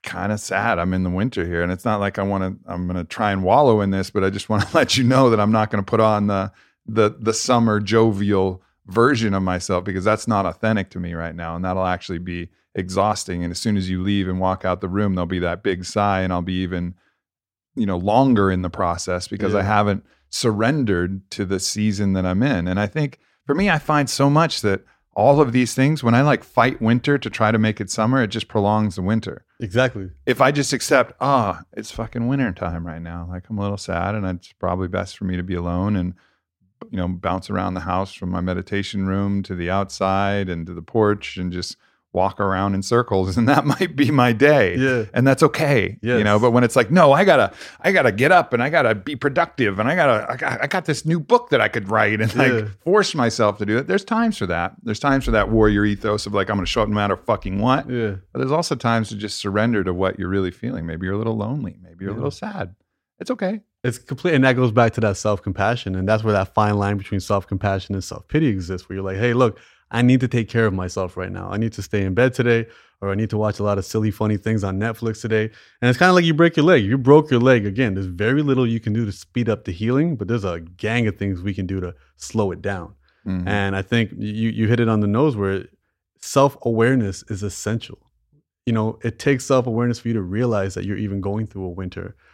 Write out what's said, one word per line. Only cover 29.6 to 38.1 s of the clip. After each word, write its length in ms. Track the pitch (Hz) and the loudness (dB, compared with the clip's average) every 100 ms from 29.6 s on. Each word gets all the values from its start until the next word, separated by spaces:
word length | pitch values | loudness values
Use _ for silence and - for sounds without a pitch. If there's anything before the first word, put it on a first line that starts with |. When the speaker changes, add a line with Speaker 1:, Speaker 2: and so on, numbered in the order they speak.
Speaker 2:
Exactly. 500 | 113 113 131 110 95 - - | -4 0 0 -2 -12 -8 -2
Speaker 1:
If 140 | 123 | 2
I 100 | 131 | 4
just 220 | 147 135 | 2 -2
accept, 400 | 131 - 139 120 - | -4 2 2 2 -2
"Ah, 420 | 131 139 104 87 - | 0 2 0 -4 -10
it's 180 | 107 110 | -14 -12
fucking 340 | - 113 120 117 | -10 -8 -4 -2
winter 240 | 139 120 | -2 -2
time 320 | 95 87 85 85 | -4 -6 -6 -8
right 140 | 80 | -10
now. 240 | 85 85 85 | -12 -12 -10
Like, 140 | 90 - | -12 -8
I'm 100 | 107 | -6
a 40 | |
little 160 | 101 101 | -4 -6
sad, 360 | - 85 90 107 | -6 -4 -2 -2
and 100 | 95 | -4
it's 260 | 90 - | -6 -12
probably 360 | _ 90 90 92 | _ -4 -2 -2
best 280 | 95 95 - | -4 -6 -8
for 80 | |
me 120 | 95 90 | -6 -6
to 80 | |
be 100 | 90 | -4
alone 400 | 90 87 87 101 | -6 -4 -2 0
and, 200 | 101 90 90 _ _ _ _ _ _ - | 0 -2 -8 _ _ _ _ _ _ -10
you 60 | 98 | -6
know, 100 | 90 | -4
bounce 400 | 90 85 92 92 | -4 -4 -4 -4
around 260 | 98 95 | -4 -4
the 60 | 92 | -6
house 320 | 85 92 98 | -4 -4 -4